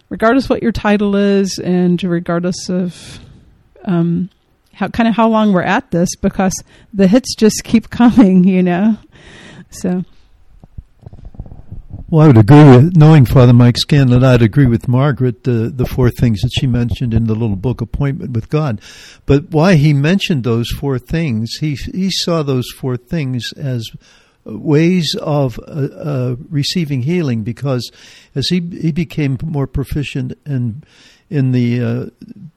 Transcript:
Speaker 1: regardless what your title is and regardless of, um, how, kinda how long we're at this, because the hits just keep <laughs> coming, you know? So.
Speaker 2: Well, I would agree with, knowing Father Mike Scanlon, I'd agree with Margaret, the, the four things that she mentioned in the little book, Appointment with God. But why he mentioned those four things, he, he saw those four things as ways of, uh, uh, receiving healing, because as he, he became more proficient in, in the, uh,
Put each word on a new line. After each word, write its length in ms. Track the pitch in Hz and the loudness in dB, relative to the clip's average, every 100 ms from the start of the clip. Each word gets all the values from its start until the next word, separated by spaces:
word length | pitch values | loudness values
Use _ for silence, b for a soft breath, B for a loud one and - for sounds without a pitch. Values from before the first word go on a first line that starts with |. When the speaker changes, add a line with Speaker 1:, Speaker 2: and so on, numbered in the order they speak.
| _ | _
Speaker 1:
regardless 400 | 180 220 269 - | -2 0 2 0
what 140 | 233 | -2
your 80 | 233 | -2
title 440 | - 214 208 208 196 | -2 0 0 0 0
is 440 | 202 202 196 - | 0 0 -2 -4
and 440 | - 180 180 175 | -2 0 0 0
regardless 640 | 185 170 175 170 180 175 - | -2 -4 -4 -4 -4 -6 -6
of, 520 | 185 180 - - - b b b b _ _ - | -6 -6 -10 -18 -20 b b b b _ _ -4
um, 440 | 170 170 170 180 _ _ _ _ | -2 0 -2 -6 _ _ _ _
how, 140 | - 196 | -8 -6
kinda 240 | - 226 | -2 0
how 180 | 208 226 | 2 2
long 240 | 220 214 | 2 2
we're 80 | 180 | 0
at 300 | 156 208 - | 0 -4 -2
this, 180 | 170 175 - | -2 -2 -2
because 380 | 196 - 190 - b b b | -4 -2 -4 -4 b b b
the 140 | 202 190 | 0 2
hits 300 | 240 - - | 2 0 0
just 280 | 214 - | 0 0
keep 260 | - 226 - | 0 -2 -2
<laughs> 20 | |
coming, 520 | - 233 208 190 185 | 2 4 6 6 6
you 200 | 180 185 | 4 2
know? 340 | 180 175 214 214 - B B B B B - | 0 0 0 -2 -8 B B B B B -20
So. 340 | - 185 180 175 - _ _ _ - - - - _ - - - - - - - - - - - | -10 -6 -6 -8 -16 _ _ _ -20 -20 -20 -20 _ -20 -20 -20 -20 -20 -20 -20 -20 -18 -20 -2
Speaker 2:
Well, 160 | 160 156 | 4 6
I 20 | |
would 100 | 113 | 6
agree 260 | 104 147 | 8 8
with, 320 | 151 123 156 180 | 10 8 6 6
knowing 300 | 151 160 123 | 6 6 6
Father 280 | 135 123 | 6 6
Mike 240 | 120 123 117 | 6 4 2
Scanlon, 460 | - 147 131 123 | 0 2 4 4
I'd 200 | 131 123 | 4 4
agree 240 | 113 143 131 | 4 2 2
with 200 | 117 - | 0 0
Margaret, 580 | 123 143 113 127 117 - | 0 0 0 -4 -4 -4
the, 260 | 117 117 | -2 -4
the 140 | 127 123 | -4 -4
four 240 | - 127 | 0 0
things 300 | - 123 104 | 2 0 0
that 100 | 120 | -4
she 140 | - 135 | -4 -2
mentioned 440 | 120 120 - 127 | -2 -2 -4 -2
in 140 | 113 113 | -2 -2
the 80 | |
little 220 | 110 117 95 | -2 -2 -4
book, 260 | 123 117 | -4 -6
Appointment 520 | 113 - 143 139 - | -8 -4 -4 -6 -8
with 180 | 117 - | -8 -4
God. 280 | 151 151 107 B B B B - | -4 -4 -6 B B B B 0
But 240 | 143 - | 0 0
why 260 | 156 170 165 | 0 2 4
he 180 | 147 | 4
mentioned 500 | 143 147 196 - 156 | 2 0 0 -2 -4
those 260 | 117 117 117 | -2 -2 -4
four 300 | - 139 131 | -6 -6 -6
things, 580 | - 165 165 110 113 - | -6 -6 -4 -4 -6 -6
he, 140 | 156 | -6
he 380 | 135 - 180 190 | -6 -8 -6 -4
saw 320 | - - 165 | -4 -2 -2
those 260 | 143 127 120 | -2 -4 -6
four 280 | - 135 123 | -8 -8 -8
things 540 | - 170 135 127 113 | -6 -6 -6 -6 -10
as 360 | - 143 123 113 - b b b b - | -10 -8 -8 -10 -16 b b b b -16
ways 720 | 107 156 147 165 185 156 - | -10 0 2 2 0 -2 -6
of, 380 | - 147 135 113 | -4 -2 -2 -6
uh, 40 | |
uh, 760 | - 160 139 - 147 139 123 123 - | -12 -8 -8 -8 -8 -6 -6 -8 -6
receiving 500 | 147 143 190 151 139 | -6 -4 -4 -4 -4
healing, 400 | 123 180 151 117 | -4 -2 -2 -4
because 480 | 107 113 139 127 113 B B B B 143 | -6 -8 -4 -4 -6 B B B B -8
as 120 | 127 | -4
he, 100 | 180 | -4
he 320 | 170 180 165 | -4 -6 -4
became 480 | 151 127 - 143 131 | -4 -6 -4 -4 -4
more 220 | 160 143 135 | -6 -6 -6
proficient 720 | - 131 - 135 139 127 - - | -6 -6 -6 -6 -8 -10 -12 -8
in, 380 | 135 120 110 b b b b b | -6 -6 -8 b b b b b
in 200 | 151 131 | -4 0
the, 300 | 123 120 120 | 0 0 -2
uh, 440 | 117 120 - - - - - | -4 -6 -8 -16 -20 -20 -20